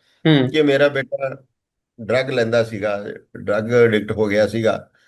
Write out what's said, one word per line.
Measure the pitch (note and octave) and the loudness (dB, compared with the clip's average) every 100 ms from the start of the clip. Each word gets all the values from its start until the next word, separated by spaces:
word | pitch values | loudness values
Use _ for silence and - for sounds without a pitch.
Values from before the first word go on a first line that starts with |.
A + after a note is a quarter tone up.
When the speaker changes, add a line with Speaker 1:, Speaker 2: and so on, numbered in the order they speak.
| _ _ D#3+ | _ _ 2
Speaker 1:
ਹੂੰ। | D3 B2 | 2 2
Speaker 2:
ਕਿ | D#3 | 0
ਮੇਰਾ | D3 C#3 C#3+ | 2 2 2
ਬੇਟਾ | C3+ C3 C#3 C3+ C3 _ _ _ _ _ - | 0 -6 -6 -8 -10 _ _ _ _ _ -14
ਡਰੱਗ | G#2 A#2+ C3+ | -4 -2 -2
ਲੈਂਦਾ | C3 A2+ A#2 | -2 0 0
ਸੀਗਾ, | A2+ G#2+ G#2 G2+ G#2 - _ - | 0 -4 -4 -4 -8 -14 _ -10
ਡਰੱਗ | G2 G#2 A2 | -4 -2 0
ਐਡਿਕਟ | A#2+ A#2 G#2+ G#2+ | 4 4 4 0
ਹੋ | G#2 G#2+ | -2 0
ਗਿਆ | G#2 G#2 | 2 0
ਸੀਗਾ, | A2 A2 G2 - _ | 0 -2 -2 -6 _